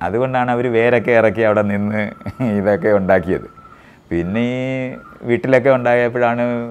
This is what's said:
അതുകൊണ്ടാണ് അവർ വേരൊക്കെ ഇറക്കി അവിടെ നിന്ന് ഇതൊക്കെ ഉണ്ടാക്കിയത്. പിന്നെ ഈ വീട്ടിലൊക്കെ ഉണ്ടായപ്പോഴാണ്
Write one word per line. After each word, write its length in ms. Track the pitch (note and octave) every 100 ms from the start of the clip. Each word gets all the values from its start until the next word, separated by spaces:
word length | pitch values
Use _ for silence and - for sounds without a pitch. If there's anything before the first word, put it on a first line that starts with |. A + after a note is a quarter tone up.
അതുകൊണ്ടാണ് 500 | F2 G#2 C3 B2+ B2
അവർ 200 | A#2+ B2
വേരൊക്കെ 400 | A2+ A#2 A#2+ G#2
ഇറക്കി 300 | A#2 A2 G2
അവിടെ 200 | A2 G#2+
നിന്ന് 500 | G#2 G2+ G2+ G#2+ G#2 - - - B2+ G#2
ഇതൊക്കെ 320 | G2 G2+ G#2 G#2
ഉണ്ടാക്കിയത്. 480 | F#2 F#2+ E2+ E2+ - - - - - - -
പിന്നെ 320 | E2+ F2 G#2+
ഈ 540 | A#2+ B2+ C3 C3 B2+ C3 - - B2
വീട്ടിലൊക്കെ 420 | A#2+ B2+ C3 B2+
ഉണ്ടായപ്പോഴാണ് 760 | C3 A#2+ A#2+ A#2+ A#2+ A#2+ A#2+ A#2+ A#2+ A#2+